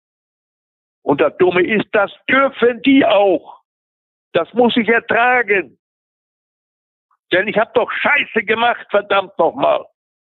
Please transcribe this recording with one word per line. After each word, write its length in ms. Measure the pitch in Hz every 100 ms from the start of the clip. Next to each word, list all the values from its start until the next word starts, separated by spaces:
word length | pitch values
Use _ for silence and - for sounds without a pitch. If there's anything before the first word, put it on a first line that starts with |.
| _ _ _ _ _ _ _ _ _ _
Und 180 | - 143
das 160 | 151 -
Dumme 280 | 180 175 180
ist, 200 | 214 -
das 180 | 214 196 - -
dürfen 540 | 262 269 - 247 233
die 240 | 269 269 -
auch. 560 | 202 202 170 - - _ _ _ _ _ _ _
Das 180 | 175 160
muss 220 | 214 240 247
ich 140 | 202
ertragen. 880 | 226 - 214 247 247 208 202 139 _ _ _ _ _ _ _ _ _ _ _ _ _ _ _ _
Denn 160 | 180 208
ich 100 | 196
hab 160 | 226 240
doch 140 | 196
Scheiße 520 | - - 285 - 226
gemacht, 420 | 208 220 240 220 -
verdammt 480 | 202 202 196 190 -
nochmal. 480 | 160 123 151 131 - _ _ _